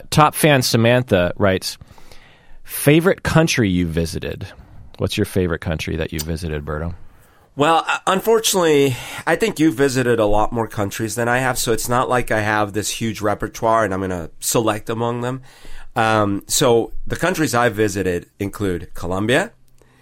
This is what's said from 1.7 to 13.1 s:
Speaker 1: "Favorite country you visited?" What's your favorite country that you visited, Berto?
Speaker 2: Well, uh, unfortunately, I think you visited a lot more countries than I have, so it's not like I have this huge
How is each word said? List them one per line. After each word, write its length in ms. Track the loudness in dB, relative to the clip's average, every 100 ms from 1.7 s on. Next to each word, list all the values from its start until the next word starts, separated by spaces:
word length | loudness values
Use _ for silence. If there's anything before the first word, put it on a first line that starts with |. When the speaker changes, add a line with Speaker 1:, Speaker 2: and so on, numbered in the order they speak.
| -12 -20 -20 -20 -20 -20 -20 -20 -20
Speaker 1:
"Favorite 600 | -12 -2 4 4 4 0
country 460 | 2 2 2 2 2
you 180 | 2 0
visited?" 600 | 0 -2 -4 -8 -8 -12 -16 -20 -20 -18 -6
What's 180 | -4 -2
your 80 | 0
favorite 340 | 0 0 -2
country 380 | -4 -6 -4 -6
that 160 | -4
you 60 | -6
visited, 440 | -6 -6 -6 -6
Berto? 320 | -6 -6 -6 -10 -16 -20 _ _ _ 0
Speaker 2:
Well, 260 | 2 2 0
uh, 120 | -4 0
unfortunately, 880 | 0 2 2 2 2 4 4 4 0 -8 -4 0
I 80 | 2
think 240 | 0 2
you 120 | 2
visited 480 | 4 2 2 2 2
a 60 | 4
lot 280 | 4 2
more 140 | 0 -4
countries 480 | -4 -4 -4 -6 -2
than 120 | 0
I 120 | 2
have, 180 | 0 -2
so 160 | 0
it's 160 | 0 0
not 180 | 0 2
like 220 | 0 0
I 80 | 0
have 320 | 0 0 -2
this 180 | -4 -6
huge 300 | -4 -4